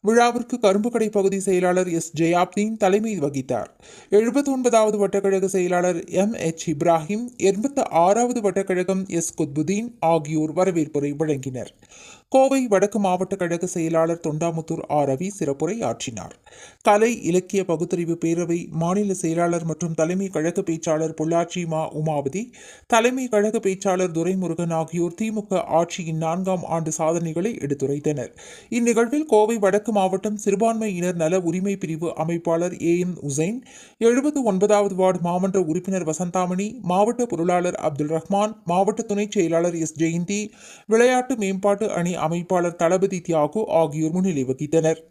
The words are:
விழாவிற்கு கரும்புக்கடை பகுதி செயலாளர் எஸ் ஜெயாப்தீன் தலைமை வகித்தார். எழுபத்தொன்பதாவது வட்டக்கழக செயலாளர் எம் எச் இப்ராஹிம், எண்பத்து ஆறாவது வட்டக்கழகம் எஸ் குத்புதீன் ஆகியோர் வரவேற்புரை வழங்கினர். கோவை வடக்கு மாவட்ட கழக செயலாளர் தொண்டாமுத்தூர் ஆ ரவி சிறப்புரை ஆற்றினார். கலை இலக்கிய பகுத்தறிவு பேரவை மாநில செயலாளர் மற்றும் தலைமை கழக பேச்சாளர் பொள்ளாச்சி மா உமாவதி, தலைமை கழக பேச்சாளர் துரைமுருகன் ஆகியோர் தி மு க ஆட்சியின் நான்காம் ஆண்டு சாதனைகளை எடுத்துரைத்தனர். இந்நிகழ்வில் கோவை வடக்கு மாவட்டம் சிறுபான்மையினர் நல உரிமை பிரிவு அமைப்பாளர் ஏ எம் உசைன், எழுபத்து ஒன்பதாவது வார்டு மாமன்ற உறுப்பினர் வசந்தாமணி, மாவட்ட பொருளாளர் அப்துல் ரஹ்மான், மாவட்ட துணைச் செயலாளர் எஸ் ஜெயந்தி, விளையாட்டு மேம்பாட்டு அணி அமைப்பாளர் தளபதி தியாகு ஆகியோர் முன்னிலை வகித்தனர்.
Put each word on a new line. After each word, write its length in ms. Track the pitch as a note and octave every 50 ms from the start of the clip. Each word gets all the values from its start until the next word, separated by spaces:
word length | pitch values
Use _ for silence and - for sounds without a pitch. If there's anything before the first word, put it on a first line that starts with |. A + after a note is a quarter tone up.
விழாவிற்கு 580 | - G3+ A3+ A#3+ A#3+ A#3+ A#3 B3 A#3 - - A#3+
கரும்புக்கடை 500 | A#3+ G3+ F#3+ G#3 G#3+ A#3+ A#3 A#3 A3 G#3+
பகுதி 280 | G#3+ G3+ F#3+ G3 F#3+ G3
செயலாளர் 500 | F#3+ G3 F#3+ F3+ F3+ F3+ F3+ F3+ F#3 F3+
எஸ் 220 | E3+ E3 D#3+ - - D3
ஜெயாப்தீன் 600 | E3 E3 F3 F3 F3+ F3+ - G#3 G#3 A3 A3 A3
தலைமை 420 | G#3+ F#3 F#3+ G#3+ G#3+ A3+ G#3+ F#3
வகித்தார். 500 | C#3+ C#3+ C3+ C3+ C3 - B2+ A2 - - _ _ - - - - - _
எழுபத்தொன்பதாவது 880 | - G3+ A3+ A#3 - C#4 C#4 C#4 C4+ B3+ B3+ B3 A#3 A3+ A3 G#3+ G#3+ G#3
வட்டக்கழக 480 | G3+ F#3+ F#3+ G3+ G3 G3 G3 F#3+ F#3
செயலாளர் 580 | F#3+ F#3+ G3 F3+ F3+ F3+ F3+ F3 F3+ F3+ E3+ - -
எம் 240 | E3+ F3 F#3+ G#3+ A#3
எச் 360 | - - E3 E3 - - -
இப்ராஹிம், 680 | D#3 C#3+ D#3+ E3+ E3 E3 D#3 D3+ G3+ G#3+ A#3+ A#3+ - -
எண்பத்து 520 | - F#3+ F#3+ G3 A3 C#4 C#4 C#4 A#3+ -
ஆறாவது 520 | - E3 E3+ F#3 G3+ A3+ A#3+ B3 B3 A#3+
வட்டக்கழகம் 640 | G#3 G3+ F3 G3 G3 G3 F#3+ F3+ F3+ F3+ F#3+ F#3+ F#3+ F#3+
எஸ் 260 | E3+ E3+ E3 - - -
குத்புதீன் 480 | E3 C#3 C3+ D3+ D#3 E3 G3 G3+ A#3 A#3+ - -
ஆகியோர் 540 | - E3 E3 E3 D3+ D3 D#3+ D#3 D3+ D3+ C#3+
வரவேற்புரை 580 | E3 F#3 F#3+ F3 E3+ D3+ C#3+ - D3 C#3 C#3+ C#3+ C#3+
வழங்கினர். 540 | D#3+ D#3 D3+ C3+ B2+ C3+ B2+ B2 G2+ - _ _ _ _ - - - - - - _ _
கோவை 380 | - C4 C4+ C4+ C4+ C4+ B3+ A#3+
வடக்கு 320 | G#3 F#3 F#3+ G3+ - A3+
மாவட்ட 360 | G3+ F#3+ F3+ F3+ F#3+ F#3 G3
கழக 320 | F#3+ F#3 E3+ E3+ E3+ F3+ F3+
செயலாளர் 520 | - F3+ E3 E3 E3 E3 E3 E3 E3+ E3 - D#3+
தொண்டாமுத்தூர் 640 | D3+ D#3 E3+ E3+ E3+ D#3+ D#3+ - E3 D#3+ - -
ஆ 120 | - D3+ C#3+
ரவி 240 | C#3 C3+ C3+ F3 F#3+ G3 -
சிறப்புரை 360 | - C#3+ C#3 C#3 D#3 E3 G#3 A#3
ஆற்றினார். 500 | A3 B2 A2+ - - - A#2 G#2 E2+ D#2+ - _ _ - - - - - - _
கலை 400 | _ G#3+ G#3 G#3 A3 A#3 A#3+ -
இலக்கிய 440 | - D#3 E3+ F3+ F3+ F#3 - G3 F#3
பகுத்தறிவு 520 | F3+ E3+ E3 F3 E3+ - F3 F3 D#3+ E3+ E3 -
பேரவை 440 | E3 E3 E3 F3 E3 E3+ F3 E3+ -
மாநில 440 | - D#3+ E3 E3+ F#3 G3+ G#3 G3+ F#3+
செயலாளர் 520 | F#3+ - E3 E3 E3+ F3 E3+ E3+ E3+ E3
மற்றும் 280 | E3 D#3 - F3+ E3+ E3
தலைமை 340 | - D#3+ D#3+ F3+ F#3 G3 F#3+
கழக 340 | F#3+ D#3 D3+ E3 E3+ G3+
பேச்சாளர் 520 | F#3 - E3 D#3+ - E3+ D#3+ D#3 D#3+ D#3+ D#3+
பொள்ளாச்சி 540 | - D#3 D#3+ E3+ E3+ E3+ E3+ - F#3 F3 E3
மா 240 | D#3+ D#3 D#3+ -
உமாவதி, 600 | - D3+ D3+ D#3+ D3+ D3 C#3 C#3 - F#3+ A#3 - - - - - - - _ _
தலைமை 400 | - A3+ A3+ B3 B3+ C4 C4 A#3+
கழக 320 | A3 G#3 G#3 G#3+ A3 A#3
பேச்சாளர் 520 | - G3 F#3+ F#3+ - G3+ F#3 F#3 F#3 F3+
துரைமுருகன் 600 | D#3+ D#3+ E3 F3 F#3+ F#3+ F#3 E3 D#3+ E3 F3 E3 E3
ஆகியோர் 400 | D#3+ D#3+ D#3+ - F3 E3+ F3 E3+
தி 180 | - A3 A3
மு 160 | A3 A3 G#3 G#3+
க 100 | G3 F3+
ஆட்சியின் 600 | - - - D#3+ E3+ E3 - - E3+ D#3+ D#3+ D#3+
நான்காம் 460 | E3 D#3+ E3 F3+ F#3+ F#3+ F#3 F3 -
ஆண்டு 280 | - - E3 D#3+ D#3
சாதனைகளை 680 | D#3 - E3 D#3 E3+ F3 E3 E3 D#3 E3 F3 A3+ A#3+ -
எடுத்துரைத்தனர். 680 | - C#3 C#3+ C#3 C#3 C3 C#3 D3 D3 D3+ D3 C#3 A#2+ - - - - - - - - _
இந்நிகழ்வில் 560 | - A#3+ A#3 A#3+ A#3 G#3+ A#3 A3+ C4 D4+ D#4
கோவை 320 | D#4 A3+ G#3+ G#3+ G#3+ A#3 A3+
வடக்கு 340 | G3 F#3+ F#3+ G#3 G#3 -
மாவட்டம் 460 | A3 G#3 F#3+ F#3 F3+ F#3+ - G#3+ G#3 G#3
சிறுபான்மையினர் 800 | - G3+ G3 F#3+ A3+ A3+ A3+ A3 A3 G#3+ F#3+ F3 F3 F3+ F3
நல 240 | F3 D#3+ D#3 F3+ F#3+
உரிமை 380 | F3+ E3 D#3+ F#3 F#3 G3+ G3 F#3+
பிரிவு 320 | G3 D#3+ D#3+ D#3 E3+ E3
அமைப்பாளர் 760 | A#2+ - D#3 E3 E3+ E3+ E3+ E3+ E3 E3 E3+ F3+ F3 - -
ஏ 160 | E3+ E3+ F3+
எம் 180 | F3+ F3+ F3 D#3+
உசைன், 400 | - C#3+ C#3 C#3 D#3 F3+ A3+ C4 B3 - - - - - _ _
எழுபத்து 460 | A3 A3+ A#3+ B3 C4 D4+ D4 C#4 B3+
ஒன்பதாவது 520 | A3+ F#3+ F#3 G3 G#3 G#3 G#3 G#3 G3+ G3
வார்டு 240 | F3+ F#3 F#3 F#3 F3+
மாமன்ற 420 | E3 F3 F3 F3+ F#3 G3 F#3+ G3
உறுப்பினர் 440 | F#3 D#3 D#3+ F3+ F3+ - F#3+ F#3 E3+
வசந்தாமணி, 760 | D#3 D#3 D#3 F3+ F3 E3+ F#3 F3+ F3 F3+ F#3 G3+ G#3+ A#3 C4
மாவட்ட 440 | G#3 F3 F3+ F#3 G#3 A#3 A#3+ A#3+ B3
பொருளாளர் 500 | A#3+ - D#3 E3 F3+ F3+ F3+ F3 F3+ F3+
அப்துல் 340 | - - D#3 D3+ C3+ D3+ D3
ரஹ்மான், 540 | D#3+ D#3+ E3 - G3 G3 G#3 G#3+ A3 - _
மாவட்ட 380 | - E3+ F3+ G3 G3 G3+ G3+ A3
துணைச் 280 | A3+ G#3 G3+ G#3+ G#3
செயலாளர் 440 | - G#3+ F3 E3 E3+ E3 E3+ F3 E3+
எஸ் 220 | E3+ D#3+ D3+ - C#3+
ஜெயந்தி, 500 | E3 E3 E3 F3 F3 E3+ G3+ G#3 G#3+ G#3 - - - - - - _ -
விளையாட்டு 500 | G#3 A3+ A#3+ B3 B3+ B3+ B3+ B3+ C4+ A3+
மேம்பாட்டு 540 | G#3 F#3+ G3 F#3+ G3 G3+ G3+ G3+ A3 G#3
அணி 220 | - F3 E3+ F3 F3+
அமைப்பாளர் 600 | - - D#3 E3+ F3 F3 F3 F#3 F3+ F3 F3 E3+
தளபதி 460 | F3+ F3 E3 F3+ F#3+ F#3 G3 F#3+ F3+ E3 -
தியாகு 360 | E3 D#3 D3 D3+ - G#3+ A3 -
ஆகியோர் 440 | - E3 E3 D3+ C#3+ D#3 D#3 D#3+
முன்னிலை 340 | E3 F3+ F#3 F#3+ F3 C#3 C3
வகித்தனர். 540 | B2 C3 C3 D3+ D3 D3+ D#3+ D#3+ D#3+ E3 - - _